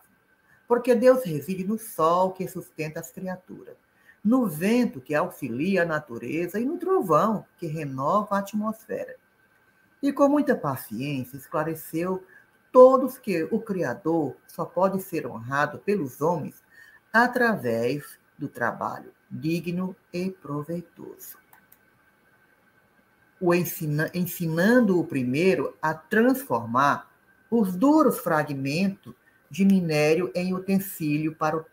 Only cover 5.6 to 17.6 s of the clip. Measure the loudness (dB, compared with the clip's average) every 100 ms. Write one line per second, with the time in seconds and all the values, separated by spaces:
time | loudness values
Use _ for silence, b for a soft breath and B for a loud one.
5.6 | 0 2 2 -2 -6 -10 -6 -4 -4 -4
6.6 | -4 -4 0 0 4 4 4 0 -6 _
7.6 | -8 -6 -6 -4 0 0 0 -4 -4 -4
8.6 | -6 -8 -8 -10 -8 -14 _ _ _ _
9.6 | _ _ _ _ -4 2 4 4 2 0
10.6 | -2 -6 -8 -8 -6 -6 -8 -12 -6 -4
11.6 | -4 -6 -8 -6 -4 -6 B B B _
12.6 | _ 10 10 10 2 -4 -4 -2 0 -2
13.6 | -4 -4 -4 -4 -2 0 -2 -6 -14 -10
14.6 | -6 0 0 0 -6 -6 -6 -10 -6 -2
15.6 | -2 -2 -4 -2 -4 -2 -2 -2 -6 -12
16.6 | _ B B B _ 2 2 2 0 0